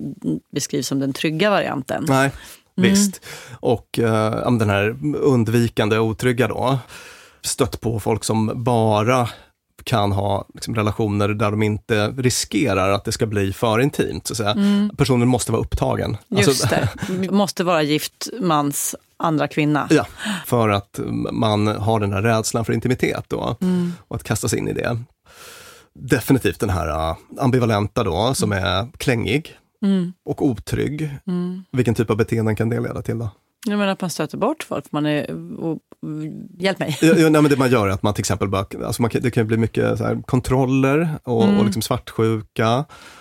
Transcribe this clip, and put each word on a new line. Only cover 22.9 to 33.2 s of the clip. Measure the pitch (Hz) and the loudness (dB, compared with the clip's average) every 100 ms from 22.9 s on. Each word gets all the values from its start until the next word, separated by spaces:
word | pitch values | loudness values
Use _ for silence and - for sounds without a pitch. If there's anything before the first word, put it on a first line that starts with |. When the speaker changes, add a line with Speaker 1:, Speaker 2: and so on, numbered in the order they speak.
| 127 160 - - | 0 0 -2 -6
Speaker 2:
då, | 117 123 120 | -6 -4 -2
Speaker 1:
Mm. | 185 180 175 170 - | -2 0 -2 -6 -10
Speaker 2:
och | - | -8
att | |
kastas | - 110 123 | -4 -4 -2
in | - 104 | -2 -2
i | |
det. | - - 117 123 _ _ - - - - - _ - | -4 -2 -4 -8 _ _ -20 -20 -20 -20 -20 _ -10
Definitivt | 127 135 - 131 104 - | -2 -2 2 2 2 -2
den | 107 | -2
här, | 90 80 78 80 | -2 -2 -2 -4
äh, | 80 - - | -6 -10 -2
ambivalenta | 131 127 120 104 104 - | 0 2 2 0 0 -2
då, | 101 82 117 | -2 0 0
som | 135 110 | 0 -2
Speaker 1:
Mm. | 98 92 | 0 0
Speaker 2:
är | 92 120 - | -2 -4 -4
klängig | 147 117 - 135 - - _ - | -2 0 0 -2 -4 -20 _ -4
Speaker 1:
Mm. | 202 190 175 - - | 0 0 -2 -8 -8
Speaker 2:
och | - 156 | -2 0
otrygg. | 110 - 113 113 151 156 139 - | -2 -4 -4 -2 -4 -8 -8 -6
Speaker 1:
Mm. | 180 180 185 190 | -4 -4 -8 -6
Speaker 2:
Vilken | 123 120 110 | 0 0 2
typ | 110 | 0
av | 107 | 2
beteenden | 113 117 110 107 | 0 0 0 0
kan | 113 | -2
det | 120 | -2
leda | 120 - | -4 -6
till | - | -6
då? | 117 | -6